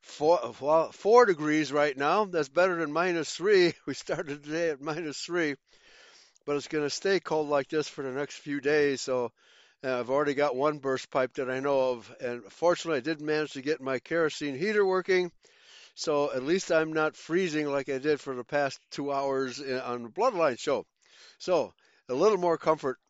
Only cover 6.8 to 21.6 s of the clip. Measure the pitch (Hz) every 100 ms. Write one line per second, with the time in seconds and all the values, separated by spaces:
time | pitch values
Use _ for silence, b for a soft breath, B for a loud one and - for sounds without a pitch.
6.8 | 143 - 196 190 - 156 151 147 139 156
7.8 | 147 - 135 127 143 - 151 143 135 151
8.8 | 143 135 - 127 120 _ b b b b
9.8 | 135 127 117 139 147 139 147 127 147 151
10.8 | 135 131 - 143 131 - 127 131 139 135
11.8 | 131 123 104 - 127 120 98 - 170 175
12.8 | 165 151 127 160 151 151 151 139 131 156
13.8 | 131 131 - 165 156 - 147 131 196 208
14.8 | 196 185 180 185 180 _ B B B B
15.8 | B - - 147 143 131 131 185 - 160
16.8 | 160 156 156 - - 170 185 151 147 139
17.8 | 135 131 147 147 143 127 120 147 139 -
18.8 | _ - 143 139 139 135 131 123 135 127
19.8 | 123 120 120 139 254 196 160 117 - 127
20.8 | - _ B B B B - 175